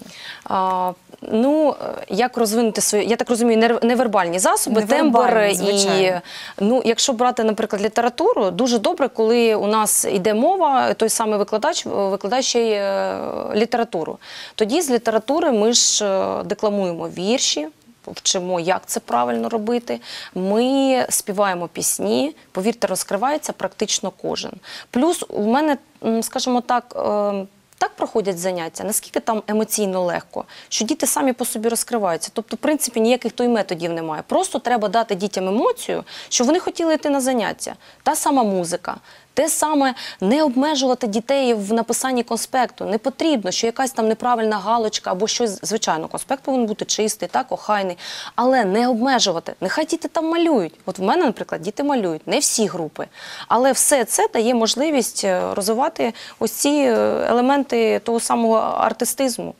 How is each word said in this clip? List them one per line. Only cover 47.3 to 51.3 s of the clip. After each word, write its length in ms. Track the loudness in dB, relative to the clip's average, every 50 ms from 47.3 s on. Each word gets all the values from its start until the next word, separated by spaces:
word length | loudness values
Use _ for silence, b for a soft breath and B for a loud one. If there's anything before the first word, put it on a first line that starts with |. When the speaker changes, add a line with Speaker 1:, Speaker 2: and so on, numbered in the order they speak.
Speaker 1:
так, 200 | -2 -4 -2 -4
охайний. 440 | -6 -6 -2 -2 0 0 0 -2 -6 B B B B B B B B
Але 300 | 0 2 4 4 4 2
не 240 | 2 2 2 2 2
обмежувати. 680 | 2 2 2 2 2 4 2 2 0 -2 -6 -8 -8 -6
Нехай 240 | -6 -2 -2 -2 -2
діти 240 | -2 -2 -4 -4 -4
там 200 | -4 -2 -2 0
малюють. 420 | 0 2 2 4 4 2 0 -2 -6 -10 _
От 120 | -10 -6 -2
в 40 |
мене, 220 | 0 2 2 4 2
наприклад, 380 | 2